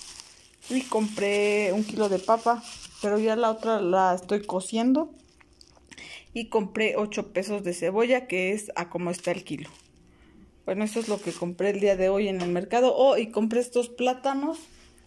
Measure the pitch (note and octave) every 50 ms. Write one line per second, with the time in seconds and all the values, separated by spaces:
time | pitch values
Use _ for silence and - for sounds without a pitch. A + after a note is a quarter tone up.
0 | - - - - - - - - - - _ _ - - A#3+ C4 C4 - - A3
1 | A3 G#3+ G#3+ G#3+ G3+ G3+ G3+ G3+ G#3 G#3 G#3 G#3 G#3 F#3+ F#3 G#3+ G#3 G#3+ A3 G#3+
2 | G#3+ G3+ F#3+ F3+ F#3 - A3+ A3+ - A#3 A#3+ A3+ - - - - - - - -
3 | - G#3 G#3 G#3+ A3 A3+ A3 A#3 A#3+ A3 A3 A3 - A3+ A3+ G#3 F#3+ F3 F#3 F#3+
4 | F#3 F#3 F3+ F#3 F#3+ F#3 G3+ G#3 G#3 - F3+ F#3 F#3 - A3 A3+ A#3 B3+ C4 D4+
5 | D#4+ - - - - _ _ _ _ _ _ _ - - _ - - - - -
6 | - - - - - - - A#3 A#3 A#3 - A3 G3+ G#3 - G#3+ A3 G#3 - G#3+
7 | G#3 G#3 - G#3+ G3 - - F3+ G3 G#3 G#3 G3+ F#3+ F3 E3+ - E3 F3 F#3+ G#3+
8 | A#3 A#3+ C4 B3 B3+ - F3+ F#3 F#3 F#3 G#3 G#3+ G#3+ - - - F3 F3 - F3
9 | F3+ F3 F3+ - - F3 F3 F#3+ F3+ - D3+ C#3+ D3+ - - - - _ _ _
10 | - - _ _ - - - - - - _ _ _ - F#3+ G3+ G#3+ G#3+ - A#3
11 | A3+ G#3 G#3 G3 - F3+ E3 - F3+ F3 F3 - F3+ G3+ G3+ G3+ G3+ G3+ G3 F#3
12 | F#3 F#3+ G3 G3 G#3+ G3 F#3+ F#3 F3 F3 F3 F3 G3 - A3+ A#3+ B3+ B3+ - -
13 | B3+ C#4 A3 G#3 A#3 A3 - G#3+ G#3+ A3 A3+ A#3+ B3 B3 - B3 A#3+ A#3 - -
14 | B3 B3+ B3+ B3+ - C4+ C#4 C#4 C#4+ D#4 E4 - - - - - - - - -
15 | -